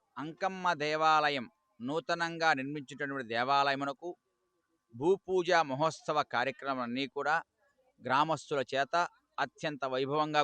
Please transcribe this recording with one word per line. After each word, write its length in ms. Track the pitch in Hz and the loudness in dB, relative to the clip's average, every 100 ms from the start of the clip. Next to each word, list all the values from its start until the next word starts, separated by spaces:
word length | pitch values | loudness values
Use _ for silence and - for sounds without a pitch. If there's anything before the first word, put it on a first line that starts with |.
| _ - | _ -12
అంకమ్మ 540 | 147 151 190 190 180 | -10 -4 -4 -2 -2
దేవాలయం 800 | 160 147 156 160 156 151 139 113 - _ - | 0 0 2 4 6 4 0 -4 -12 _ -12
నూతనంగా 720 | 120 160 165 170 170 165 160 | -6 -4 -2 -2 -2 0 2
నిర్మించినటువంటి 800 | 143 135 151 131 139 143 139 113 | 2 0 -8 -10 -8 -6 -4 -4
దేవాలయమునకు 840 | 113 127 139 139 139 139 135 170 - _ _ _ _ _ _ _ | -2 2 2 2 0 -4 -6 -12 -14 _ _ _ _ _ _ _
భూపూజ 560 | 117 151 190 - 185 170 170 147 | -2 2 2 2 0 4 4 2
మహోత్సవ 520 | 135 160 151 - 151 139 117 | 0 0 -2 -2 -2 0 0
కార్యక్రమాలన్నీ 720 | 127 127 139 131 120 123 135 | -2 -2 -6 -4 -4 -4 -6
కూడా 360 | - 139 160 - _ _ _ _ _ | -4 -2 -2 -4 _ _ _ _ _
గ్రామస్తుల 640 | 117 131 156 151 - 147 127 | 0 2 2 -2 -2 -4 -2
చేత 360 | 131 139 170 175 - _ - | -2 0 0 -2 -6 _ -6
అత్యంత 460 | 139 - 160 147 | -6 -4 -6 -4
వైభవంగా 580 | 135 131 135 147 151 151 | -2 -2 0 0 2 2